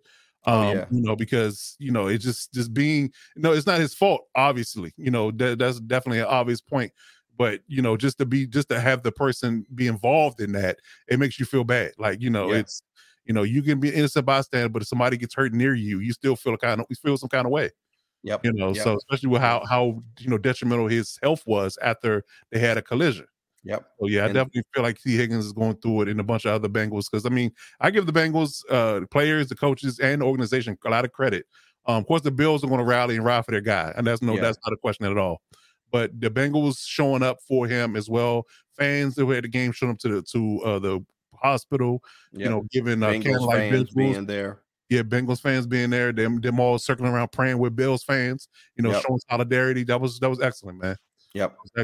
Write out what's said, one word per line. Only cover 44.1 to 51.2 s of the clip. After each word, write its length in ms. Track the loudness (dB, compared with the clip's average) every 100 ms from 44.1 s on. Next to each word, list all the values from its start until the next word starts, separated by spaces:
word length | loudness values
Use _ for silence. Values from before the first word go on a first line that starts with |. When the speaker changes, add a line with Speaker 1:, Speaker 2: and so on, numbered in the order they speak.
| 0 -2
Speaker 1:
there. 360 | -4 -4 -8 _ _ -2
Speaker 2:
Yeah, 120 | 0
Bengals 380 | 2 0 0 -2
fans 240 | 0 0 0
being 240 | 0 2
there, 220 | 2 2
them, 280 | 2 0 0
them 200 | 0 2
all 180 | 2 2
circling 340 | 0 -2 0
around 200 | 0 -2
praying 260 | 0 0 2
with 180 | 0 0
Bills 280 | 0 0
fans, 440 | 0 -2 -2 -4 -12 _ _ -2
you 60 |
know, 80 | 0
Speaker 1:
Yep. 20 |
Speaker 2:
showing 260 | 2 0 -2 -2
solidarity. 540 | -2 2 2 2 0
That 160 | 0 0
was, 200 | -2 -2
that 100 | -2
was 100 | 0
excellent, 380 | -2 -4 -14 -8
man. 160 | -6 -6 _ _